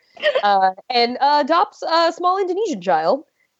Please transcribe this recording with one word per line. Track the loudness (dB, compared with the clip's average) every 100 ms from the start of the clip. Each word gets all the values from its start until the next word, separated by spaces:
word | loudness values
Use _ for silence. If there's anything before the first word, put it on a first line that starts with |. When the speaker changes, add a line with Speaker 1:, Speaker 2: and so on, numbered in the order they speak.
| _ -6
Speaker 1:
<laughs> | -2 0
Speaker 2:
uh, | 2 2 0 -2 -4
and, | -2 -2 0
uh, | 0 2
adopts | 2 0 0 -4
a | -2 0 0
small | 0 0 0
Indonesian | -2 -4 -4 -4
child, | -2 0 2 -2 -4 _ _